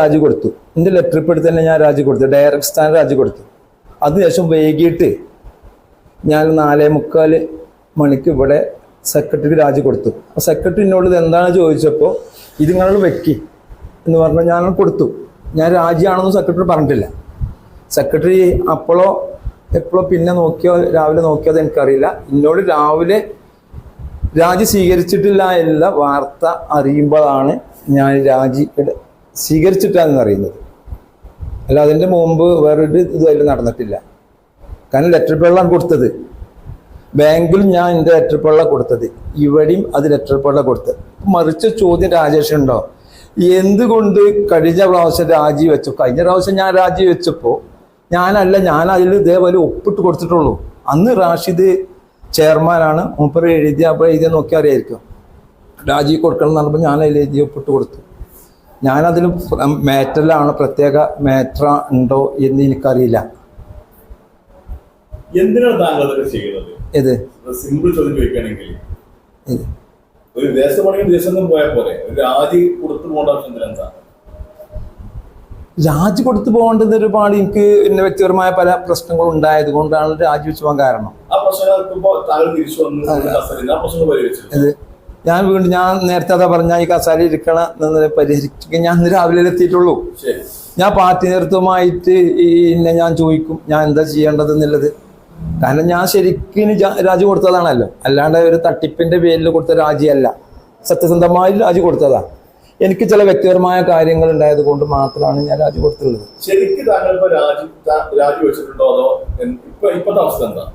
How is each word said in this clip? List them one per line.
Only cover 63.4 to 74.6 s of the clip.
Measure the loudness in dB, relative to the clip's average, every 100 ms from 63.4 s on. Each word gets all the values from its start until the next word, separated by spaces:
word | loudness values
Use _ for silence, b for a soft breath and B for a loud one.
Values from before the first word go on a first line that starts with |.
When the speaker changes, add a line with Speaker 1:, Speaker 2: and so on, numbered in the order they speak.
| _ -20 -20 -20 -20 _ _ -20 _ _ _ _ -18 -18 -20 _ _ -20 -6 -2
Speaker 2:
എന്തിനാണ് | 0 2 2 2
താങ്കൾ | 0 -2 -2
അതൊക്കെ | -2 -4
ചെയ്യുന്നത്? | -6 -8 -10 -12 -16 -6 -2
Speaker 1:
ഏത്? | 0 -2 -6 -16 -14 -14
Speaker 2:
സിമ്പിൾ | -6 -2 -2
ചോദ്യം | -2 -2 -2
ചോദിക്കുകയാണെങ്കിൽ, | -4 -4 -8 -12 -14 -18 -16 -18 _ _ _ _ -10
Speaker 1:
ഏത്? | -8 -8 -14 _ _ _ _ _ -6
Speaker 2:
ഒരു | -4
വിദേശ | 0 0 0 -2
പണിയും | -2 0
വിദേശത്തൊന്നും | 0 0 -2 0
പോയാൽ | 0 0 -2
പോരെ, | -4 -6 -8
ഒരു | -4
രാജി | -2 0 0 2 0 -2
കൊടുത്തു | -8 -10 -8
പോകേണ്ട | -4 -2
ആവശ്യം | -4 -6
എന്തിനാ? | -10 -10
എന്താ? | -10 -14 -16 _ _ -20 -20 -20 -20